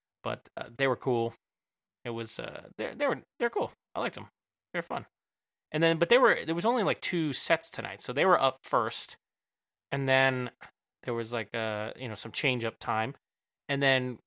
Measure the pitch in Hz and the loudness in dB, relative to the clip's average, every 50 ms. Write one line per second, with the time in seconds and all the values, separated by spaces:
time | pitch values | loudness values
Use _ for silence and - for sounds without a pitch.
0 | _ _ _ _ - 117 110 - - - - - - - 120 - 135 135 123 - | _ _ _ _ -8 -8 -8 -8 -10 -12 -12 -12 -12 -10 -4 -2 0 0 0 0
1 | - 131 123 117 117 117 - - _ _ _ _ _ _ _ _ _ _ _ _ | 0 0 0 0 0 -2 -4 -8 _ _ _ _ _ _ _ _ _ _ _ _
2 | - 123 117 113 113 113 - - 117 110 - - - 101 - - 110 - - 202 | -10 -8 -8 -6 -6 -6 -6 -8 -8 -8 -10 -12 -16 -14 -10 -8 -8 -6 -4 -2
3 | 294 277 165 131 - _ _ - 233 233 - - - - - _ _ _ - - | -2 -2 -2 -4 -6 _ _ -4 -4 -2 -2 -2 -4 -4 -8 _ _ _ -6 -6
4 | 113 - - - 101 - _ _ _ _ _ _ _ _ - 175 170 - - - | -6 -6 -6 -10 -14 -16 _ _ _ _ _ _ _ _ -8 -8 -6 -6 -6 -8
5 | - - _ _ _ _ _ _ _ _ _ _ _ _ - 156 165 165 165 160 | -8 -10 _ _ _ _ _ _ _ _ _ _ _ _ 0 2 4 4 4 4
6 | 170 165 233 254 254 220 170 82 85 147 165 170 170 220 247 247 202 156 120 - | 4 6 6 8 8 6 4 4 0 -4 -2 0 0 0 2 2 2 0 0 0
7 | - - - 170 160 151 127 - - - 165 156 - - - - 113 104 95 101 | -2 -2 0 0 0 0 0 0 0 2 0 0 0 -4 -8 -8 -8 -8 -8 -8
8 | - - 123 135 165 190 180 - - 135 - - - - - 127 110 113 - - | -6 -4 0 2 4 6 6 6 4 2 0 -2 -4 0 0 2 2 0 -2 -4
9 | - - - - _ _ _ _ _ _ _ _ _ _ _ _ _ - - 139 | -6 -8 -10 -18 _ _ _ _ _ _ _ _ _ _ _ _ _ -6 -4 -2
10 | 139 135 131 131 135 135 131 127 123 120 - - - - _ _ _ _ _ _ | 2 4 4 6 6 4 2 0 -4 -8 -10 -14 -20 -20 _ _ _ _ _ _
11 | - - 120 117 117 110 117 117 107 - - 117 113 110 107 104 107 113 - - | -6 -4 -4 -4 -4 -4 -4 -6 -6 -4 -4 -4 -2 -2 -2 -4 -6 -6 -8 -8
12 | 127 117 110 - - 113 - - - 135 127 120 113 113 - - - - 113 110 | -8 -8 -8 -8 -10 -8 -4 -2 0 0 0 0 -2 -4 -6 -6 -4 -2 -2 -2
13 | 110 123 143 _ _ _ _ _ _ _ _ _ _ - 143 139 139 139 135 131 | -2 -4 -6 _ _ _ _ _ _ _ _ _ _ -4 0 2 4 4 4 4
14 | 127 127 120 - _ | 2 -2 -6 -8 _